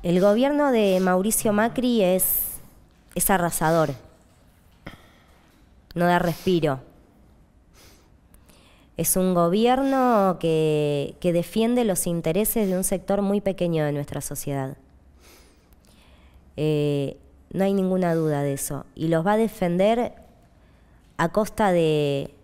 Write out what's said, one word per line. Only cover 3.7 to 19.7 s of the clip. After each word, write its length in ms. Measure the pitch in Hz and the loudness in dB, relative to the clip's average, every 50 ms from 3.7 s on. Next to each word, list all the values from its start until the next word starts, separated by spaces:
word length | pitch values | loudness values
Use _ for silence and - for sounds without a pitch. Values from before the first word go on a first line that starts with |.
| 165 165 156 143 139 120 - - - _ _ _ _ _ _ _ _ _ _ _ _ _ _ - - - - - _ - _ _ - _ _ _ _ _ - _ _ _ _ _ - | 2 2 2 0 -2 -10 -14 -20 -20 _ _ _ _ _ _ _ _ _ _ _ _ _ _ -20 -20 -20 -20 -20 _ -20 _ _ -20 _ _ _ _ _ -20 _ _ _ _ _ -4
No 100 | 170 175 | 0 2
da 140 | 175 175 175 | 2 2 2
respiro. 600 | 175 175 160 - - 190 185 170 156 151 135 131 - - - - _ _ _ _ - - - _ - _ _ _ _ _ _ - - - - - _ _ _ _ _ _ - - - - - - - - - _ - _ _ | 2 0 -4 -2 0 0 0 2 2 0 -2 -2 -8 -20 -20 -20 _ _ _ _ -20 -20 -20 _ -20 _ _ _ _ _ _ -20 -20 -20 -20 -20 _ _ _ _ _ _ -20 -20 -20 -20 -20 -20 -20 -20 -20 _ -20 _ _
Es 200 | - 165 - - | -4 -2 0 0
un 160 | 190 185 185 180 | 0 2 2 2
gobierno 1040 | 175 170 170 175 214 226 240 254 254 277 269 269 262 254 247 240 208 196 190 175 - | 2 2 2 2 2 4 2 2 2 2 0 2 2 2 4 4 4 2 2 0 0
que, 760 | - 165 160 156 156 156 151 151 151 147 147 143 139 - - - | 0 0 0 2 2 2 2 0 0 0 0 -2 -4 -6 -10 -4
que 140 | - 180 165 | -2 0 0
defiende 520 | 170 170 - - 220 220 233 247 247 240 | 0 -2 -2 -2 0 0 2 2 0 0
los 200 | 214 180 - - | 0 0 -2 -2
intereses 640 | 180 170 170 156 160 160 196 220 220 - 233 214 190 | -2 -2 -2 -2 0 0 0 0 0 0 0 0 0
de 80 | 185 | 0
un 60 | 180 185 | -2 -2
sector 400 | - 202 180 - - 202 202 202 | -2 -4 -4 -2 -2 -2 0 0
muy 180 | 196 202 208 | 0 0 0
pequeño 420 | 202 196 196 - 180 170 165 160 151 | 0 -2 -2 -2 -2 0 0 0 0
de 100 | 147 147 | 0 -2
nuestra 280 | 143 143 - - 143 | -4 -6 -6 -8 -10
sociedad. 560 | - - 143 - - - 139 139 135 135 135 - - _ _ - _ - _ - - - - - - - _ _ _ _ - _ _ - - - - - - _ - - _ - _ - _ | -8 -8 -10 -8 -8 -6 -6 -4 -6 -6 -10 -14 -20 _ _ -20 _ -20 _ -20 -20 -20 -20 -20 -20 -20 _ _ _ _ -20 _ _ -20 -20 -20 -20 -20 -20 _ -20 -20 _ -20 _ -18 _
Eh, 600 | - 151 156 151 147 147 147 143 143 139 135 - - - - - - - _ | -4 -2 0 0 0 0 0 0 -2 -4 -6 -8 -12 -20 -20 -20 -20 -20 _
no 120 | - 175 190 | -4 -2 0
hay 100 | 196 196 | 0 0
ninguna 400 | 196 190 185 185 185 185 175 165 | 0 0 0 0 0 0 0 0
duda 300 | 165 160 156 151 143 143 | 0 0 0 0 0 -2
de 100 | 143 139 | -2 -4
eso. 320 | 139 - - 147 139 - - _ | -4 -6 -8 -8 -10 -12 -14 _
Y 140 | - 156 | -6 -2
los 180 | 160 165 160 160 | 0 0 0 2
va 60 | 196 | 2
a 60 | 208 | 2
defender 760 | 220 226 214 - - 185 175 | 2 0 -2 -2 -4 -2 -2